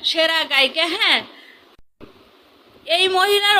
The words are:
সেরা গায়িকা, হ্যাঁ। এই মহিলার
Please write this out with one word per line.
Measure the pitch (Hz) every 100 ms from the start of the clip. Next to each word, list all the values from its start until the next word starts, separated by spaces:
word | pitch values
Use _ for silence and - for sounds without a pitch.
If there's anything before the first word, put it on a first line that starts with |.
| -
সেরা | 320 320 330
গায়িকা, | 302 277 269 262 330
হ্যাঁ। | 370 403 262 220 - - - _ - - _ - - _ _ _ _ _ - -
এই | 339 370
মহিলার | 370 392 403 403 415